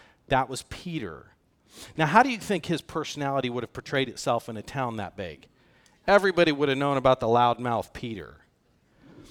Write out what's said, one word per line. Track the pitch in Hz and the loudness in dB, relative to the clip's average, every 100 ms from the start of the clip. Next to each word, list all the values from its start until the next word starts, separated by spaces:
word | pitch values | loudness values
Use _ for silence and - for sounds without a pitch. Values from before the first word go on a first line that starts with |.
| - _ - | -20 _ -2
That | 131 131 | -2 -2
was | 131 | -6
Peter. | - - 180 160 101 71 - _ _ _ _ - - - | -12 -14 -8 -8 -8 -12 -20 _ _ _ _ -20 -10 -2
Now, | 160 | 4
how | 220 | 6
do | 262 | 4
you | 226 | 2
think | - 190 - | -4 -4 -2
his | 160 | -6
personality | - 165 143 151 139 139 127 | -4 -8 -8 -6 -4 -2 -2
would | 123 | -4
have | 113 | -8
portrayed | - - 139 123 | -10 -4 -2 -2
itself | - - 117 - | -4 -2 -2 -2
in | 110 | -12
a | |
town | - 143 123 113 | -10 -6 -6 -6
that | 92 98 | -10 -10
big? | 90 71 - _ _ _ _ _ - | -12 -12 -20 _ _ _ _ _ 4
Everybody | 202 196 175 170 | 4 4 4 4
would | 139 143 | 4 2
have | 135 | 2
known | 143 139 | 0 2
about | 131 131 | 4 4
the | 113 | 4
loudmouth | 117 120 117 123 113 - | 4 4 2 -2 -4 -4
Peter, | - 123 104 65 - _ _ _ _ _ _ - - - | -8 -10 -10 -12 -18 _ _ _ _ _ _ -20 -20 -20